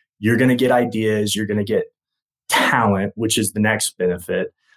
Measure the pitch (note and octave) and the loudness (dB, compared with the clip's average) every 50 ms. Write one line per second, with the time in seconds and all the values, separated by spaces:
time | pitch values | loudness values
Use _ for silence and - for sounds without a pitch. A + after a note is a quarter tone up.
0 | _ _ _ - G#2 A2 A#2+ A#2+ B2+ B2+ B2+ A#2+ C3 B2 B2+ B2 B2 - - A2 | _ _ _ -4 0 0 2 4 4 2 2 2 2 2 2 2 2 0 -2 -2
1 | A2 G#2+ G#2+ G#2 G#2 G#2 - G#2 G#2+ G2+ G#2 G#2 G2+ A2+ G#2+ G2 - - _ _ | 0 0 0 0 0 -2 -2 -4 -4 -2 -2 -2 -2 0 -2 -2 -2 -4 _ _
2 | _ _ _ _ _ _ _ _ _ - - - - - - B2+ A2+ G#2 G2 F#2+ | _ _ _ _ _ _ _ _ _ -4 -2 0 0 2 2 2 2 2 2 2
3 | G2+ G2+ - A2 A2+ G#2+ - A#2+ G#2+ - - G#2+ G#2+ G#2+ A2 G2+ - - - - | 0 -4 -4 -4 -4 -2 0 0 -2 -2 0 0 2 2 2 0 -2 -6 -4 -2
4 | F#2 F2+ F2 F2 F2 - F2+ F2+ F#2 - _ _ _ _ _ | -2 -2 -2 -2 -6 -6 -4 -4 -4 -6 _ _ _ _ _